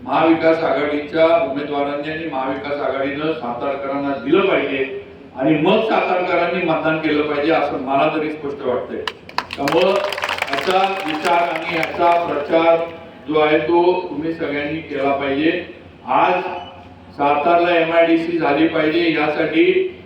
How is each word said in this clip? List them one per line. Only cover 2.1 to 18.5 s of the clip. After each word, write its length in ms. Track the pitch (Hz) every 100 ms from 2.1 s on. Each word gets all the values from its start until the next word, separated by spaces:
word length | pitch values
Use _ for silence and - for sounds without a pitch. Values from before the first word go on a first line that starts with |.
आणि 140 | 156 160
महाविकास 480 | 139 135 147 143 143
आघाडीनं 520 | 135 139 135 139 156
सातारकरांना 920 | 160 123 120 143 135 139 139 139 135
दिलं 160 | 127 180
पाहिजे 600 | 190 151 139 135 135 131 - - - 127
आणि 220 | 139 151
मग 220 | 175 220
सातारकरांनी 880 | - 165 - 180 180 175 175 175 170
मतदान 320 | 160 156 160
केलं 240 | 156 147
पाहिजे 300 | 151 143 151
असं 280 | 160 - 147
मला 360 | 131 139 156 156
तरी 140 | 151
स्पष्ट 320 | - 143 139
वाटतंय. 380 | 127 123 - 110 - - - - - -
त्यामुळं 320 | 139 165 180 196 - - - - -
याचा 520 | - 185 190 196 - 156
विचार 420 | 156 175 170 175
आणि 280 | - - 165
याचा 500 | 156 - 175 170 165
प्रचार 500 | 147 143 165 165 165 170 - - - -
जो 120 | 156
आहे 180 | 156 156
तो 480 | 160 175 175 180 -
तुम्ही 220 | 143 160
सगळ्यांनी 480 | 160 147 143 143 160
केला 320 | 156 139 139
पाहिजे. 520 | 139 139 139 160 175 175 - - - 120
आज 340 | 135 175 180 180 - - - - - -
सातारला 640 | - 143 185 175 170 175 175
एमआयडीसी 600 | 165 170 165 165 165 170
झाली 300 | 151